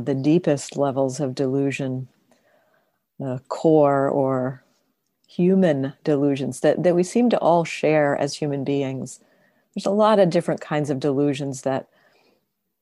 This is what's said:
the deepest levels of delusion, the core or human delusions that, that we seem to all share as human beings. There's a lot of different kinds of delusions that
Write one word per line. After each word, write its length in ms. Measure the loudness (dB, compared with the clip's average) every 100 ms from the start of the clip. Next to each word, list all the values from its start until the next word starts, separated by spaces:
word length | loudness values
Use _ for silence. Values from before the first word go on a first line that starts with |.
| -2
the 80 |
deepest 640 | -2 2 2 2 -2 -4 -4
levels 420 | -2 0 -2 -2
of 140 | -6
delusion, 720 | -2 -2 0 -2 -2 -6 -6 -10 _ _ _ _ _ _ _ _ _ _ -12
the 240 | -8 -8 -8
core 600 | 0 4 6 6 2 0
or 560 | 0 0 -2 -4 -8 _ _ _ _ _ _ _
human 680 | -2 2 4 4 2 -2 -6
delusions 560 | -2 0 0 0 -4 0
that, 240 | 0 2
that 120 | 2 2
we 60 |
seem 300 | 0 2 2
to 80 | 2
all 260 | 2 2 0
share 500 | -2 0 2 2 0
as 200 | -4 -4
human 280 | -6 -4
beings. 560 | -2 -2 -4 -6 -10 -14 _ _ _ _ _
There's 140 | -6 -4
a 20 |
lot 280 | 2 2 4
of 100 | 4
different 320 | 2 -2 -6
kinds 300 | -4 -4 -2
of 80 | -2
delusions 640 | -2 0 0 -2 -6 -6
that 260 | -4 -4 -6 _ _ _ _ _ _ _ _ _